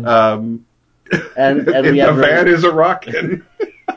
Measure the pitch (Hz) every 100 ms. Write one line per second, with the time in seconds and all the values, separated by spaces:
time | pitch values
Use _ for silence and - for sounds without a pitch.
0 | 117 113 110 107 113 117 - _ _ _
1 | - - - 123 139 143 139 139 147 143
2 | 139 135 147 165 180 170 175 160 170 175
3 | - 120 170 185 - - 427 - -